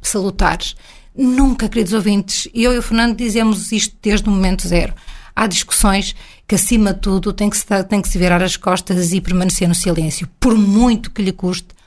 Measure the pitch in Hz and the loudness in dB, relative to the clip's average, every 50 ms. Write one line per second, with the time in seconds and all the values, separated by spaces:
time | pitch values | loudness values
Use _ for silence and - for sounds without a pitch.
0 | - - - 208 190 196 185 - 190 165 - 170 - - - - - - - - | -8 -6 -4 -2 -2 -2 0 0 0 0 0 -2 -6 -10 -12 -14 -18 -20 -20 -20
1 | - - - - 269 254 254 254 277 269 247 - 220 208 - 233 214 170 214 220 | -20 -12 -4 -2 0 0 2 4 4 2 2 0 -2 -2 -2 -2 -2 0 0 0
2 | 180 214 208 202 - - - - - - - 233 226 247 247 240 233 - 220 233 | 0 0 0 0 -2 -4 -6 -8 -8 -6 -2 0 0 2 0 0 -2 -2 0 0
3 | 233 240 220 214 247 226 202 233 226 220 214 - - - 220 208 - - - - | 2 0 0 -2 -2 -2 0 0 2 2 0 0 -2 -4 -2 -2 -2 -4 -6 -4
4 | - 208 202 208 208 220 202 95 92 92 92 - - 90 123 170 - - - - | -2 0 0 0 2 0 0 2 2 2 0 0 -2 0 0 0 0 -2 -6 -10
5 | - - - - - - - - 220 214 269 - - - - - - 202 190 196 | -14 -16 -20 -20 -20 -10 -4 -2 -2 -2 -2 -4 -4 -2 0 2 2 4 2 2
6 | 202 - - - - - - - _ - 208 185 - - 233 226 214 202 190 196 | -2 -4 -8 -12 -16 -20 -20 -14 _ -2 0 0 2 2 2 2 2 2 0 -2
7 | - 202 190 190 175 208 190 196 208 208 208 - - - 214 196 185 190 214 202 | -2 0 0 0 0 -2 -2 -2 -2 -2 -2 -2 -2 0 0 -2 0 0 -2 -2
8 | 190 - - 180 180 180 175 180 190 180 - - - 190 185 180 185 - 185 180 | 0 0 0 0 2 2 2 2 0 0 -4 -4 -2 -2 -2 -2 -2 -2 -2 0
9 | 180 170 180 190 175 - 180 180 180 185 - - 185 170 175 170 - 185 170 160 | 0 0 0 -2 -2 0 0 0 0 0 0 0 2 2 0 0 0 -2 -2 -2
10 | 160 156 - - 175 - - - - 254 226 214 208 196 196 220 240 247 233 220 | -2 -4 -4 -6 -8 -10 -6 0 2 2 4 4 4 4 4 4 4 4 2 0
11 | - - - - 202 190 185 - 185 180 185 180 - - - - _ | -2 -6 -6 -4 -4 -4 -4 -4 -4 -4 -4 -6 -8 -14 -20 -20 _